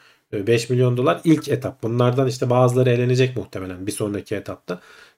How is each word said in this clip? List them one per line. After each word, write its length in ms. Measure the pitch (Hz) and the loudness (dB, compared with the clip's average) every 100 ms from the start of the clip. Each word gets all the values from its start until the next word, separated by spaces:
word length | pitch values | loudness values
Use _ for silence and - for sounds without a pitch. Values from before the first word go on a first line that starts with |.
| _ _ _ | _ _ _
e, 140 | 107 101 | -6 0
beş 240 | 117 - | 0 2
milyon 260 | 123 127 123 | 2 2 2
dolar 240 | 135 170 | 0 0
ilk 240 | 165 151 147 | 2 0 0
etap. 340 | 127 107 - | -4 -4 -6
Bunlardan 440 | 113 120 123 123 131 | -4 2 2 2 0
işte 240 | 123 123 | 0 0
bazıları 400 | 123 127 123 127 | 4 4 4 2
elenecek 460 | 120 123 127 127 123 | 2 2 2 2 -2
muhtemelen 500 | 101 101 92 92 95 | -8 -10 -10 -8 -8
bir 60 | |
sonraki 420 | - 107 101 92 | -6 -4 -6 -6
etapta. 460 | 101 98 95 - 180 - - - | -8 -8 -16 -10 -12 -12 -20 -20